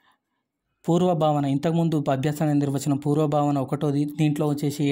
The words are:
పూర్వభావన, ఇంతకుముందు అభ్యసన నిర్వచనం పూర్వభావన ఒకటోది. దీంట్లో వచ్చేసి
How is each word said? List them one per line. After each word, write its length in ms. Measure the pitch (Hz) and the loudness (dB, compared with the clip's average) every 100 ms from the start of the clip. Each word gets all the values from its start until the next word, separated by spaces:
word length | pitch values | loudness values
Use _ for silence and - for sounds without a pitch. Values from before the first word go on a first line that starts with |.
| _ _ _ _ _ _ _ _ - | _ _ _ _ _ _ _ _ 0
పూర్వభావన, 600 | 175 180 160 151 147 139 | 2 2 2 2 2 0
ఇంతకుముందు 520 | 139 170 165 165 156 143 | 0 0 0 0 0 0
అభ్యసన 380 | 131 151 147 156 | 0 -2 -2 0
నిర్వచనం 440 | 143 143 139 147 139 | 2 0 -2 -2 -2
పూర్వభావన 600 | 147 147 151 147 147 143 | 0 0 2 2 0 0
ఒకటోది. 440 | 131 147 151 143 147 147 | -2 -2 0 0 -2 0
దీంట్లో 260 | 151 147 151 | 0 2 -2
వచ్చేసి 340 | 147 147 147 143 | -2 -4 -2 0